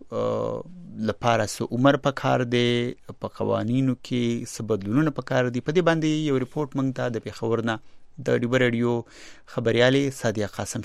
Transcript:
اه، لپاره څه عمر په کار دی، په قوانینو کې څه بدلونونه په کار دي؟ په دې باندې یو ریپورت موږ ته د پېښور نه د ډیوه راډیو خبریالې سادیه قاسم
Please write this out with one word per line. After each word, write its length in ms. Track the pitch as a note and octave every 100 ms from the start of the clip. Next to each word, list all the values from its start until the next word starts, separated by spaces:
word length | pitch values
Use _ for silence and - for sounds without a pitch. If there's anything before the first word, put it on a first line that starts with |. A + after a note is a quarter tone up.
| -
اه، 500 | A2 A2 A2 A2 A2+ - - - G#2+ A2
لپاره 400 | - A#2+ A2+ G#2
څه 180 | - - A#2+
عمر 220 | C#3 C#3+
په 80 | C#3+ -
کار 260 | C3+ B2+ A#2+ A#2+
دی، 380 | A#2+ A#2+ B2 - - -
په 40 | A2 -
قوانینو 560 | G#2 G#2 A2 B2+ C3 A#2+
کې 560 | - B2 A#2 A#2 B2
څه 80 | - G#2+
بدلونونه 420 | G#2 G2+ B2+ D#3 C3+
په 80 | -
کار 180 | C3 B2 B2
دي؟ 40 |
په 120 | D3+
دې 100 | E3+ E3
باندې 400 | D#3+ D#3 D#3 D3+
یو 160 | C3
ریپورت 320 | B2+ D3+ C#3+ C3+
موږ 160 | C3+ B2+
ته 80 | B2 A2
د 80 | A2
پېښور 380 | - A2+ A2+ A2+
نه 80 | A2 - - - - B2+
د 100 | A#2+
ډیوه 140 | A#2+ B2+
راډیو 280 | B2 A#2 A#2+ A#2 - - - - - -
خبریالې 480 | A#2 A#2 B2 C3+ C#3 -
سادیه 320 | A2+ G#2+ G2+ -
قاسم 220 | G#2 A#2